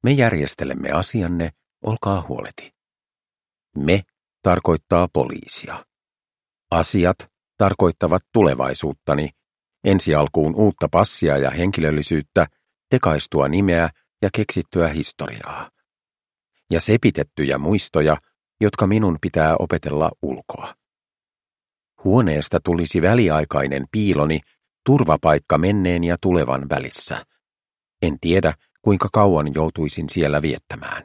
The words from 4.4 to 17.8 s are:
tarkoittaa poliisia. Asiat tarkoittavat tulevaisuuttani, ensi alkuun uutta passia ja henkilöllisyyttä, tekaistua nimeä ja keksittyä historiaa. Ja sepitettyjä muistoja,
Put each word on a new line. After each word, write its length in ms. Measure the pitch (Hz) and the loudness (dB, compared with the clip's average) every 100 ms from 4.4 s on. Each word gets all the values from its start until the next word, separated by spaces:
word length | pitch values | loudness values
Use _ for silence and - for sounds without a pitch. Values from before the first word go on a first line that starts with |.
tarkoittaa 680 | 98 87 - 80 _ 87 87 | 0 2 2 -2 _ 0 2
poliisia. 720 | - 64 - - - - - _ _ _ _ _ _ _ _ _ | 0 -2 -6 -8 -8 -8 -16 _ _ _ _ _ _ _ _ _
Asiat 460 | 82 85 101 87 - - _ _ _ | -2 0 2 2 0 -8 _ _ _
tarkoittavat 640 | 98 - 90 - 85 90 _ | 0 4 0 2 0 0 _
tulevaisuuttani, 960 | 117 85 64 65 67 76 73 - 73 76 _ _ _ _ _ | 2 2 2 -4 -4 -8 -8 -2 -2 -2 _ _ _ _ _
ensi 300 | 95 98 - | 0 2 2
alkuun 400 | 73 71 87 76 | 2 2 0 0
uutta 340 | 76 107 - 85 | 2 2 2 0
passia 500 | 87 98 - 82 71 | 2 2 0 0 2
ja 120 | 67 | 0
henkilöllisyyttä, 960 | 71 90 98 78 76 73 80 71 98 80 _ _ _ _ | 0 -2 0 -2 -2 -2 -4 -2 0 -2 _ _ _ _
tekaistua 580 | 131 - 78 - 73 69 | 0 0 -2 -2 -2 0
nimeä 400 | 85 101 85 82 _ _ _ | 0 0 0 0 _ _ _
ja 80 | 98 | -4
keksittyä 540 | - 107 - - 90 82 | -2 -4 -4 -4 -2 -2
historiaa. 840 | 78 - - - 57 - - - _ _ _ _ _ _ _ _ _ _ | -2 -8 -8 -12 -12 -14 -14 -16 _ _ _ _ _ _ _ _ _ _
Ja 100 | - | -4
sepitettyjä 800 | - 113 110 - 73 - 69 69 | 2 2 2 0 -6 -4 -2 -2
muistoja, 580 | 73 104 | 0 -2